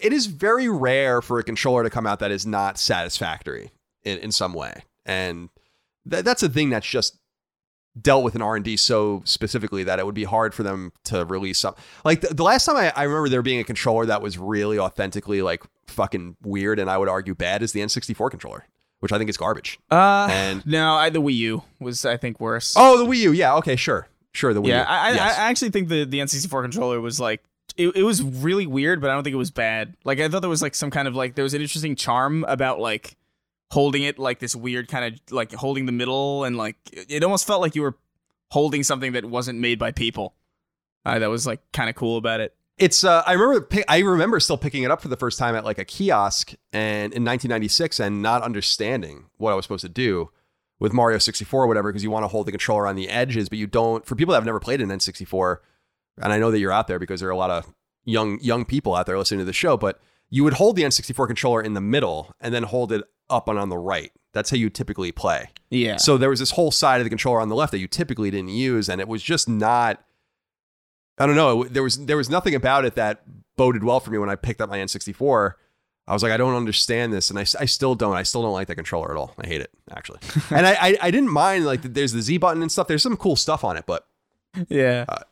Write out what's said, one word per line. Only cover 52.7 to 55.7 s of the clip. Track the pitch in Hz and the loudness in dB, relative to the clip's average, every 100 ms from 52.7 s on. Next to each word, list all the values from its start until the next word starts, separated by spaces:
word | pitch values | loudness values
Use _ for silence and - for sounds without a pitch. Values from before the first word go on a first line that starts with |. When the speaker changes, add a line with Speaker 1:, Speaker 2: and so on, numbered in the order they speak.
| 107 101 | 0 0
Speaker 1:
on | 95 | -2
the | 95 | -4
edges, | 117 131 117 98 | -2 0 -2 -2
but | 110 | -4
you | 104 | -2
don't. | 117 113 113 - | 2 2 0 -4
For | 120 | -2
people | 170 | 2
that | 143 | 4
have | 113 | 2
never | 107 | -2
played | - 139 | -2 -2
an | 101 | -2
N | 98 | -2
sixty-four, | - - 90 95 92 87 _ | -4 -6 -6 0 0 0 _